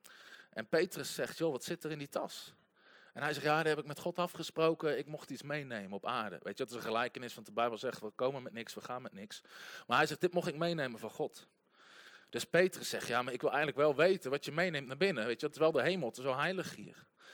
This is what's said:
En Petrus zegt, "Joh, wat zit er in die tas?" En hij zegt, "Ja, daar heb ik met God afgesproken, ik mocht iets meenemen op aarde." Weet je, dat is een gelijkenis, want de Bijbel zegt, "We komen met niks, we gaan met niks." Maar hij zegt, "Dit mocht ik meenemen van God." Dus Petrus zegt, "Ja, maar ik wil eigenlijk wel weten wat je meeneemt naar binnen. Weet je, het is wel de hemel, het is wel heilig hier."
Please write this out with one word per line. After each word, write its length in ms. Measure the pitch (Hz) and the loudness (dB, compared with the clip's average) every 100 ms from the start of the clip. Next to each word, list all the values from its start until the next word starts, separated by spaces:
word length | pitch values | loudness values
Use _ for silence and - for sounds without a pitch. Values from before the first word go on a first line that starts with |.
| - - - - - | -20 -20 -20 -20 -14
En 180 | - 110 | -10 0
Petrus 460 | 160 180 - 135 | 2 2 -4 -6
zegt, 240 | - - - | -4 -4 0
"Joh, 140 | 165 | -2
wat 120 | 127 | -2
zit 200 | - 170 | -4 -6
er 80 | 156 | -6
in 60 | 151 | -8
die 120 | 143 | -6
tas?" 440 | - - - - - _ _ - - - | -6 -6 -10 -16 -20 _ _ -20 -20 -16
En 80 | - | -6
hij 120 | 147 | -4
zegt, 120 | 147 151 | 0 4
"Ja, 100 | 151 | 4
daar 100 | 156 | 4
heb 140 | 151 | 2
ik 60 | 151 | 0
met 140 | 143 | -4
God 200 | 175 175 | -4 0
afgesproken, 800 | 175 - 160 - 160 165 156 123 | -2 -2 -6 4 4 4 2 0
ik 100 | 147 | -2
mocht 220 | 151 - | -8 -8
iets 120 | 131 | -10
meenemen 500 | 143 151 135 113 98 | -4 -6 -4 -6 -6
op 140 | 98 - | -6 -2
aarde." 340 | 123 107 85 | -2 -2 -4
Weet 160 | - 101 | -8 -4
je, 60 | |
dat 60 | 123 | -6
is 60 | 117 | -4
een 120 | 107 | -2
gelijkenis, 460 | 110 123 - 123 | 0 0 -2 -10
want 120 | - 107 | -12 -8
de 80 | |
Bijbel 240 | 104 120 110 | 0 0 0
zegt, 220 | 131 - | -4 -4
"We 100 | 110 | -8
komen 340 | - 131 139 | -2 0 0
met 100 | 123 | -8
niks, 200 | 110 113 | -10 -10
we 80 | 107 | -10
gaan 200 | - 123 | -8 -8
met 120 | 127 | -8
niks." 280 | 95 104 - - - - - - | -12 -14 -14 -16 -18 -16 -12 0
Maar 100 | 123 | 4
hij 100 | 151 | 4
zegt, 140 | 151 | 2
"Dit 120 | 180 | 2
mocht 140 | 175 170 | 2 0
ik 80 | 147 | 0
meenemen 440 | 170 165 131 113 | 0 0 -2 -4
van 100 | 110 | -8
God." 380 | - 143 - - _ _ _ - - - - - | -4 -4 -6 -20 _ _ _ -20 -20 -20 -20 -10
Dus 120 | 120 - | -8 2
Petrus 440 | 165 185 - - | 4 4 2 -4
zegt, 180 | 107 - | -4 0
"Ja, 140 | 120 | 0
maar 120 | 127 | 0
ik 80 | 131 | 0
wil 80 | 147 | 0
eigenlijk 300 | 139 151 135 | 2 0 4
wel 160 | 151 131 | 4 8
weten 360 | 170 190 131 | 6 6 0
wat 140 | 143 - | -2 -2
je 60 | |
meeneemt 360 | 151 180 151 139 | 0 0 0 -4
naar 100 | 135 | 0
binnen. 280 | 196 143 110 | 2 2 0
Weet 140 | 117 | 0
je, 60 | 147 | -2
het 100 | 143 | 4
is 60 | |
wel 100 | 156 | 6
de 100 | 147 | 6
hemel, 260 | 135 190 127 | 4 2 0
het 100 | 117 | -2
is 60 | |
wel 140 | 135 131 | -2 2
heilig 380 | 156 185 - - | 0 0 -6 -8
hier." 300 | 95 - - _ - | -14 -16 -20 _ -20